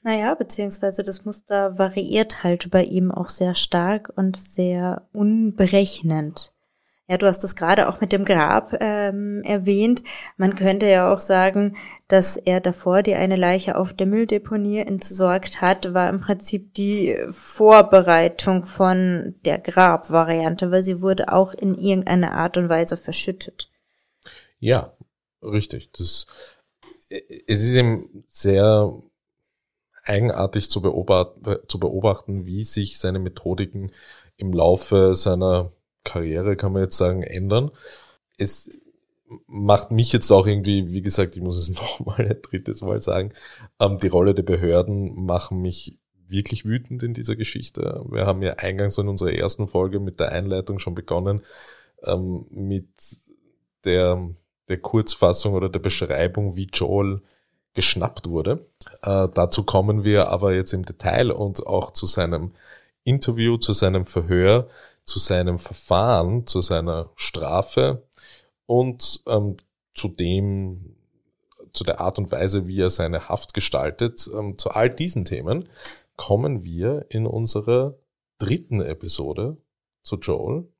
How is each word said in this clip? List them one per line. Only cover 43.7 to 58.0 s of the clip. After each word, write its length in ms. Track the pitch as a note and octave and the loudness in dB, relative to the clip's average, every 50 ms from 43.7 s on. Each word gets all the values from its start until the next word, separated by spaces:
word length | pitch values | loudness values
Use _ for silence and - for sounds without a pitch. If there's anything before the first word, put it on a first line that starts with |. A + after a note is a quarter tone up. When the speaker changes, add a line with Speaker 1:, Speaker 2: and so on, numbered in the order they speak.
| _ _ | _ _
Speaker 2:
ähm, 180 | A2 G2 G2 F#2 | 2 2 2 0
die 100 | G2 F#2+ | -2 2
Rolle 260 | F2+ F2 F2+ G2+ F#2+ | 4 4 4 6 4
der 100 | F#2+ F2+ | 2 0
Behörden 800 | - F2+ F2 F2+ E2+ E2+ F2 F2+ F#2+ G2+ G2+ G2 F#2 - F2 F#2 | 0 0 0 2 2 2 2 2 0 -2 -4 -4 -6 -8 -8 -4
machen 360 | F2+ F2 F2+ - - F#2+ F#2 | -2 -2 -2 -2 -4 -6 -6
mich 380 | F2+ F2+ F2 - - - - _ _ _ _ _ F2+ F2 | -4 -6 -6 -8 -12 -16 -18 _ _ _ _ _ _ -6
wirklich 360 | F#2+ G2 G2+ - A#2 G#2+ - | -6 -6 -4 -4 -8 -8 -4
wütend 380 | G#2+ A2+ A#2+ A#2+ - B2+ B2 | -4 -4 -4 -6 -8 -10 -8
in 120 | A#2+ A#2+ A#2 | -6 -8 -8
dieser 220 | A#2 A#2+ A#2 A2+ | -8 -6 -6 -6
Geschichte. 680 | A2+ A2+ - - - - - _ - - G1+ - - - - | -6 -6 -8 -8 -10 -12 -12 _ -8 -6 -6 -6 -8 -10 -6
Wir 180 | - - F#2+ | -4 -2 0
haben 160 | G2+ F#2+ F#2 | 0 0 0
ja 120 | G2 F2+ - | -2 -4 -4
eingangs 440 | - - F#2+ F#2+ F#2+ G2+ G2+ G2 - | -4 -6 -6 -2 -2 -2 -2 -2 -2
in 100 | G2+ G2+ | -2 -2
unserer 240 | G2 F#2+ F2+ F2 | -2 -2 -2 -2
ersten 360 | E2 E2 - G2 - - G#2 F#2+ | -2 -2 -2 -4 -2 -4 -6 -2
Folge 320 | - F2+ F#2 F#2+ F#2+ G2+ | 0 -2 -2 0 -2 -4
mit 180 | G2 F#2+ - - | -6 -6 -4 -4
der 120 | E2 - | -4 -4
Einleitung 460 | - E2+ F2 F#2+ F#2+ F#2+ F#2 - G2+ F#2 | -2 -6 -4 -4 -4 -4 -4 -6 -8 -8
schon 160 | - F#2 F2 | -6 -8 -8
begonnen, 480 | F2 E2+ - D#2+ F2 F2+ G2 G2+ G2+ - _ - - - - - - _ _ _ _ | -10 -6 -4 -4 -2 0 -2 -2 -2 -6 _ -20 -20 -20 -20 -20 -20 _ _ _ _
ähm, 440 | - G2+ F2+ F2+ F#2 F#2 F2+ F2 - - | -4 -4 -4 -2 -4 -6 -6 -8 -10 -14
mit 380 | - G2 G2 G2 G2 G2 F#2 _ _ - - - - - _ _ - _ _ _ _ _ _ _ _ _ _ | -12 -10 -6 -4 -4 -6 -6 _ _ -14 -14 -14 -14 -16 _ _ -20 _ _ _ _ _ _ _ _ _ _
der, 460 | G2 F2+ F#2 F2+ F2+ F2+ F2+ F2+ F2 F2 _ _ _ _ _ _ - | 0 2 2 2 2 0 -2 -4 -10 -12 _ _ _ _ _ _ -8
der 100 | F#2 F2+ | -8 -8
Kurzfassung 760 | - - - A2+ G#2+ - - - - F2 F2+ - - G#2 G2 | -6 0 0 0 0 0 2 4 4 4 4 2 0 -2 0
oder 140 | F#2 F#2 F#2 | 0 -2 -2
der 100 | F#2 F#2+ | -4 -2
Beschreibung, 800 | - - - - F#2 D#2+ - C2+ E2+ F2+ F2+ G#2+ G#2 G2 F2 | -2 -2 -2 -2 -4 -4 0 0 0 0 0 -2 -4 -4 -4
wie 120 | F#2 F#2+ F#2+ | -6 -8 -6
Joel 500 | - - - - F#2+ G2+ G2+ G2 F#2+ G2 _ _ _ _ _ _ _ _ _ _ _ | -4 -4 -2 0 0 0 0 0 -2 -6 _ _ _ _ _ _ _ _ _ _ _
geschnappt 540 | - F2+ - - F2+ | -4 -2 -2 -2 -4